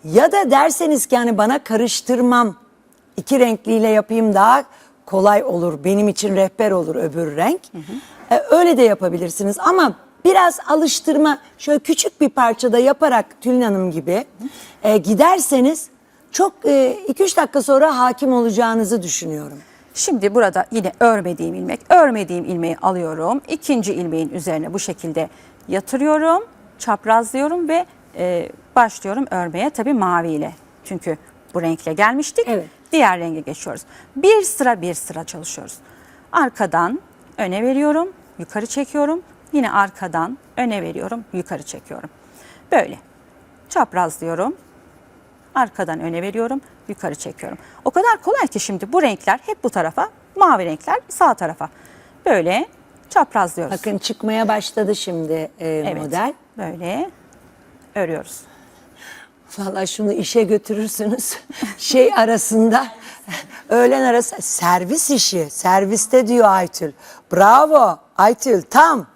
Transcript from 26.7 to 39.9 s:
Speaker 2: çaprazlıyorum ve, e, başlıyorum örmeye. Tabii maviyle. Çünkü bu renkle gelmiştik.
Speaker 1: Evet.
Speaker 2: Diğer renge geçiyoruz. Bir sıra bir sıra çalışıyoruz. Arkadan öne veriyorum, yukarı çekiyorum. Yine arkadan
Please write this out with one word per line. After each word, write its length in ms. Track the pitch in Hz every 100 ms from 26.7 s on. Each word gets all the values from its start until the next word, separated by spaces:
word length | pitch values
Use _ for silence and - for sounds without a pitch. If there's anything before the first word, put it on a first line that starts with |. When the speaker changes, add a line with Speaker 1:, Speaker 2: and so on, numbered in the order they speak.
| _
Speaker 2:
çaprazlıyorum 880 | - 208 214 226 233 262 294 349 311
ve, 160 | 330 370 _ _ 170
e, 320 | 180 175 - - _ 247
başlıyorum 500 | 226 - 196 214 269
örmeye. 380 | 180 175 165 202
Tabii 240 | 202 226
maviyle. 600 | 262 185 175 170 156 151 170 - _
Çünkü 340 | - 185 180 156 - _ _
bu 80 | 175
renkle 320 | 165 165 -
gelmiştik. 520 | 160 214 262 294 - 466
Speaker 1:
Evet. 180 | 214 160 _ _
Speaker 2:
Diğer 280 | 320 226 180
renge 200 | 170 160
geçiyoruz. 400 | 151 156 - 120 - - - 269
Bir 260 | 359 427
sıra 400 | 381 - 254 220
bir 120 | 175
sıra 300 | 160 - 165
çalışıyoruz. 500 | 165 170 165 - - - _ - - - _
Arkadan 680 | - 262 - 190 165 175 294 - _ _ -
öne 260 | 196 190
veriyorum, 460 | 240 269 294 302 370 - _ -
yukarı 260 | 170 208 226
çekiyorum. 560 | 277 269 294 294 339 - _ -
Yine 180 | 294 233
arkadan 640 | 208 196